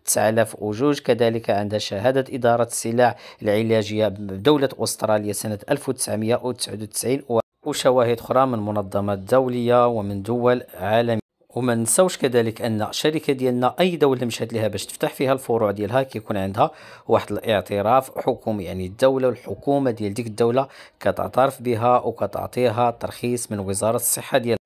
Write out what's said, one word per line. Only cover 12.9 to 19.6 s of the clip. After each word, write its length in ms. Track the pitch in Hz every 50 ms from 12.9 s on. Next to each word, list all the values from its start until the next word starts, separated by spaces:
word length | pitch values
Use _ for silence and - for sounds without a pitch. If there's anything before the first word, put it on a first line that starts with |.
| - - - 151 156 156 - - 139
ديالنا 420 | 127 131 127 123 123 127 123 - -
أي 160 | 180 190 170
دولة 300 | 151 147 139 131 123 127
مشات 280 | 117 110 - 120 - 113
لها 140 | 110 110 107
باش 180 | 98 101 -
تفتح 280 | - - - - 120 -
فيها 200 | - 143 131 135
الفروع 380 | 131 - - 117 113 113 101
ديالها 320 | 98 101 104 95 117 131 135
كيكون 340 | 131 - 113 - - 110 98
عندها 340 | 95 98 98 110 139 165 - - - - - - - -
واحد 240 | 113 101 - -
الاعتراف 840 | 104 98 - 117 110 95 90 - 104 101 98 107 120 135 131 - - -
حكومي، 460 | - 143 123 - - 117 110 104 90
يعني 220 | 82 92 92 92
الدولة 420 | 92 95 113 131 135 135 135 127 127
والحكومة 640 | 113 - - - 104 -